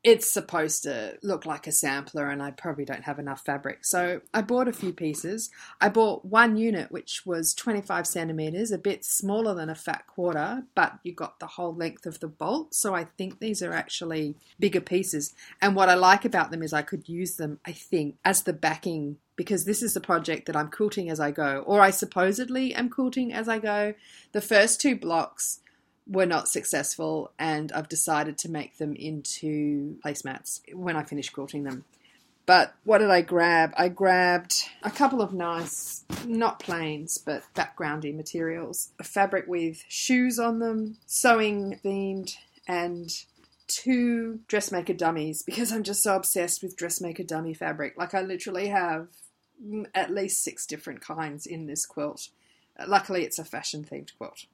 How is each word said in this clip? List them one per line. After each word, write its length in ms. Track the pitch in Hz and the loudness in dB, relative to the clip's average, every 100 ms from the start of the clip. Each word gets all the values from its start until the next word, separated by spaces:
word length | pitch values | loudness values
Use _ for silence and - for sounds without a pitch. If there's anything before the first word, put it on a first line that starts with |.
it's 280 | 233 220 - | 8 8 6
supposed 520 | 202 - 170 156 - | -2 -2 -2 0 -2
to 340 | 143 120 107 - | -4 -6 -6 -6
look 240 | 202 175 160 | -4 -4 -4
like 200 | 143 - | -8 -2
a 60 | |
sampler 560 | 147 147 139 143 156 143 | 0 0 -2 -4 -6 -4
and 140 | 143 | -4
I 80 | 143 | -8
probably 340 | 135 170 147 | -8 -8 -6
don't 200 | 139 135 | -6 -6
have 140 | - 143 | -8 -8
enough 240 | 143 135 | -8 -6
fabric. 440 | - 139 139 - - | -4 -4 -6 -6 -2
So 340 | 180 175 180 - | 0 0 -4 -2
I 80 | 220 | -4
bought 260 | 208 247 254 | 2 2 2
a 40 | |
few 180 | 226 190 | 0 -6
pieces. 560 | - 160 147 165 220 - - - - | -4 -4 -4 -6 -6 -8 -12 -20 2
I 80 | 202 | 4
bought 380 | 214 214 175 190 | 6 4 2 2
one 320 | 220 233 214 | 6 6 6
unit, 340 | 226 190 - | 2 0 -4
which 320 | 175 - - | -10 -8 -8
was 300 | 185 170 160 | -4 -2 0
twenty-five 520 | - - 208 196 175 165 | -2 -2 -2 -2 -2 -2
centimeters, 640 | 180 160 160 156 170 226 | -4 -4 -4 -4 -2 -2
a 60 | 185 | -2
bit 260 | 202 - | -2 -4
smaller 520 | - - 196 208 226 | -2 -2 0 0 0
than 160 | 180 160 | -2 -6
a 40 | |
fat 320 | 160 - - - | -6 -6 -8 -8
quarter, 580 | - 175 156 165 254 262 | -4 -2 -2 -4 -6 -4
but 240 | - 165 - | 2 2 0
you 100 | 175 | -12
got 260 | 170 151 _ | -8 -10 _
the 60 | 165 | -16
whole 280 | - 175 | -8 -8
length 300 | 165 165 - | -4 -6 -6
of 160 | 170 160 | -12 -10
the 80 | 160 | -12
bolt. 460 | 156 160 285 311 | -6 -2 -2 -2
So 200 | - 208 | -2 0
I 100 | 185 | -2
think 360 | 160 - 190 - | -4 -8 -10 -6
these 220 | 220 208 | -6 -4
are 100 | 175 | -4
actually 600 | 165 - - 170 160 151 147 _ - | -4 -4 -8 -4 -2 -4 -6 _ 0
bigger 220 | 202 180 | 2 2
pieces. 500 | - 185 190 151 143 - - - | 0 0 0 -4 -6 -10 -20 2
And 120 | 202 | 4
what 140 | 196 185 | 6 8
I 60 | |
like 320 | 180 185 196 233 | 10 10 8 6
about 240 | 185 156 | 2 0
them 120 | 165 | -2
is 120 | 160 | -2
I 80 | 151 | -2
could 260 | 151 175 156 | -2 -8 -8
use 280 | 170 180 - | -6 -6 -4
them, 220 | 151 147 | -6 -6
I 80 | - | -12
think, 460 | 156 - 175 147 - 185 | -14 -4 -2 -2 0 2
as 160 | 185 | 2
the 100 | - | 0
backing, 640 | 156 160 156 185 160 143 147 _ - | 0 0 0 -4 -4 -4 -8 _ -8
because 280 | 175 190 | -2 0
this 180 | 170 214 | 0 -2
is 120 | 226 | 0
the 80 | 190 | -2
project 420 | - 165 165 151 - | 2 2 2 -4 -2
that 80 | 151 | -2
I'm 140 | 151 | -2
quilting 380 | - 208 - 170 | 0 0 0 -4
as 100 | 160 | -2
I 120 | 147 | -2
go, 340 | 147 143 139 - | 0 0 -2 4
or 140 | 208 | 8
I 80 | 196 | 8
supposedly 840 | 196 202 185 190 202 254 254 262 | 6 -2 2 2 2 -2 -2 -2
am 160 | - 247 | 0 -2
quilting 420 | 262 254 262 240 | 0 -2 0 -2
as 160 | - 226 | -2 -2
I 100 | 220 | -2
go. 360 | 214 208 208 208 - - _ | 0 0 0 -4 -18 -20 _
The 100 | 214 | -6
first 400 | 202 214 226 - | 4 6 6 4
two 140 | 285 247 | 2 2
blocks 640 | 165 165 - - - - _ _ _ _ - | 0 0 0 -4 -6 -6 _ _ _ _ -2
were 200 | 185 180 | 2 4
not 200 | 165 - | 2 0
successful, 800 | - - 151 143 - 160 156 - - | -2 -2 -2 -2 -4 -4 -4 -6 -6
and 340 | 160 156 156 | -2 -2 -2
I've 160 | 156 151 | -6 -4
decided 480 | 165 - 151 151 147 | -2 0 0 0 -4
to 140 | 165 | -6
make 260 | 160 135 _ | -6 -8 _
them 180 | 151 | -6
into 1000 | 143 156 156 143 - 156 151 147 147 143 156 | -6 -6 -6 -8 -6 -4 0 0 0 -4 -8
placemats 560 | 151 143 135 135 - - - | -8 -6 -8 -10 -10 -12 -12
when 220 | 185 180 156 | -6 -4 -4
I 60 | |
finish 280 | 151 143 131 | -4 -8 -8
quilting 340 | - 135 151 | -10 -8 -8
them. 220 | 139 131 - _ _ _ _ _ | -6 -8 -14 _ _ _ _ _
But 300 | - 185 - _ | 8 8 8 _
what 140 | 208 208 | 4 6
did 100 | 208 | 8
I 140 | 180 | 6
grab? 500 | 170 175 170 170 160 - | 6 4 6 6 4 4
I 100 | 180 | 0
grabbed 800 | 175 190 180 180 180 175 - - - | 4 4 6 6 4 2 -2 -2 -6
a 80 | 208 | -8
couple 320 | - 285 262 | 2 2 2
of 100 | 196 | -2
nice, 720 | 185 170 170 165 - - - _ - 240 | -2 -2 -4 -6 -8 -10 -12 _ -10 -2
not 340 | 226 226 - | 0 0 0
plains, 560 | - 170 160 151 160 - | -6 -4 -4 -6 -6 -6
but 260 | - 143 - | -4 -6 -6
backgroundy 600 | - 165 - 156 151 151 | -4 -4 -4 -4 -4 -6
materials. 760 | 156 151 170 165 165 151 - - - | -8 -8 -4 -4 -4 -8 -8 -10 -12
A 40 | |
fabric 440 | - 202 196 190 - | -6 0 2 0 -2
with 340 | 175 165 160 - | -2 -4 -6 -10
shoes 500 | - - 254 254 233 | -6 2 4 4 2
on 200 | 233 226 | 0 0
them, 400 | 233 220 214 220 - | 0 -2 -4 -10 -6
sewing 720 | - 254 226 214 208 196 - | 2 6 6 4 0 -4 -4
themed, 540 | 196 196 196 190 180 - _ _ - | -4 -2 -2 -4 -8 -14 _ _ -4
and 420 | 180 175 175 165 - - _ _ _ - | -2 -2 -6 -8 -10 -12 _ _ _ -8
two 760 | - 254 254 240 233 226 220 - | -4 0 2 2 0 -2 -8 -2
dressmaker 460 | 208 202 185 175 | -2 0 -4 -2
dummies, 480 | 175 170 165 156 151 | 0 0 0 -4 -6
because 320 | - 226 233 | -6 -4 -2
I'm 120 | 220 | -2
just 180 | 190 202 | -2 0
so 140 | 214 190 | 2 2
obsessed 460 | - 190 175 - | 2 0 0 -4
with 140 | 185 - | -6 -8
dressmaker 460 | 170 - 170 165 | -6 -4 -6 -8
dummy 320 | 165 160 165 | -6 -6 -6
fabric. 420 | 160 165 156 - - | -6 -6 -4 -8 -6
Like, 160 | 180 | -4
I 80 | 196 | -2
literally 460 | 190 180 202 185 202 | -2 -6 -6 -4 0
have, 420 | 202 175 160 170 - - _ _ _ 208 | 0 0 -2 -6 -20 -20 _ _ _ -10
mm, 200 | 214 - | -8 -2
at 180 | 185 175 | -2 0
least 320 | 196 196 - | -2 -2 -2
six 220 | - - - | -4 -8 -10
different 340 | 151 165 131 | -10 -12 -14
kinds 460 | - 156 156 147 - | -10 -8 -8 -8 -12
in 180 | 165 | -10
this 220 | 151 151 - | -8 -8 -8
quilt. 420 | - 147 - - _ _ _ _ - 175 | -6 -8 -8 -18 _ _ _ _ -14 0
Luckily, 380 | 196 - 185 | 2 2 -4
it's 140 | 156 - | -2 -6
a 60 | 160 | -8
fashion-themed 720 | - - 151 147 143 143 _ | -8 -8 -10 -10 -14 -16 _
quilt. 260 | 110 - - | -16 -16 -20